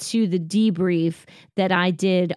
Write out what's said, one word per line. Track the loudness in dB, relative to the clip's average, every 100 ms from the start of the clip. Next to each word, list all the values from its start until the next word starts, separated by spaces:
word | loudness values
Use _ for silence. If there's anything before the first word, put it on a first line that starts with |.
to | -4 0 0
the | -2
debrief | -2 0 2 2 0 0 0 -4 -16 -20 _ -4
that | 0
I | 0 0
did | 0 0 0 0